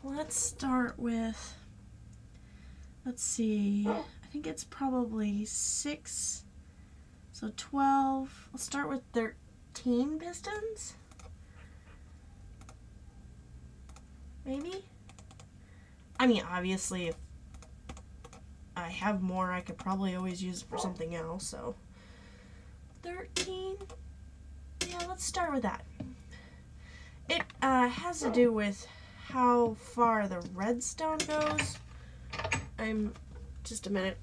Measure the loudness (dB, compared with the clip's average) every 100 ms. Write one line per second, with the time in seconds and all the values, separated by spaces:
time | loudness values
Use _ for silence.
0 | -4 -4 -2 0 0 0 4 4 4 0
1 | 0 2 0 -2 -8 -12 -16 -18 -18 -18
2 | -18 -18 -18 -18 -18 -18 -16 -16 -16 -10
3 | -6 -2 -2 2 4 6 6 6 4 2
4 | -2 -10 -8 -6 -4 -6 -8 -2 2 4
5 | 2 2 2 2 0 0 0 0 0 -2
6 | -4 -4 -2 -4 -8 -16 -18 -18 -20 -18
7 | -20 -20 -18 -8 -8 -6 -4 4 6 8
8 | 6 2 -2 -8 -14 -8 -4 -2 0 -2
9 | 0 0 0 -2 -18 -20 -16 -4 2 4
10 | 4 0 -4 -6 -4 -4 -2 -6 -10 -12
11 | -18 -18 -16 -16 -16 -18 -18 -18 -18 -18
12 | -18 -18 -18 -18 -16 -16 -16 -16 -16 -16
13 | -16 -16 -16 -18 -16 -16 -16 -16 -16 -16
14 | -16 -16 -16 -10 -4 -2 -2 -6 -10 -18
15 | -18 -18 -18 -18 -18 -18 -20 -20 -20 -20
16 | -20 6 8 8 6 0 2 2 0 0
17 | 0 -2 -6 -14 -16 -16 -16 -16 -14 -14
18 | -14 -16 -16 -16 -16 -16 -10 -6 -6 0
19 | 2 4 4 4 4 2 -2 -4 0 2
20 | 4 2 0 0 -2 -4 -4 -2 -2 0
21 | -4 -2 -2 -4 -6 -6 -6 -6 -12 -20
22 | -18 -18 -18 -18 -18 -18 -16 -18 -18 -12
23 | -8 -6 -4 -2 -2 -2 -4 -6 -8 -12
24 | -12 -14 -16 -16 -14 -14 -14 -6 -4 -2
25 | -4 -4 -2 0 2 2 2 -2 -10 -8
26 | -8 -8 -14 -16 -16 -16 -16 -16 -16 -16
27 | -16 -16 0 0 0 2 6 8 8 4
28 | -2 0 4 8 10 8 2 0 -8 -14
29 | -16 -14 -4 6 8 10 8 4 -6 6
30 | 8 8 4 0 -4 -2 2 2 0 0
31 | 0 0 0 2 2 2 0 -2 -12 -14
32 | -14 -14 -10 -6 -2 -2 -2 -4 0 2
33 | 0 -2 -12 -12 -10 -10 -8 -6 0 2
34 | 2 -2